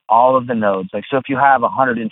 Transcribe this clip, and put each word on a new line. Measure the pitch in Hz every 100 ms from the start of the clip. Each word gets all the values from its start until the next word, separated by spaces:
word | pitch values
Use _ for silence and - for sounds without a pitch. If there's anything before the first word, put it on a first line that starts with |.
| -
all | 113 127 131
of | 123
the | 117
nodes. | 104 95 95
Like, | 104 -
so | 135
if | -
you | 131
have | 139 131
a | 113
hundred | - 131 117
and | 110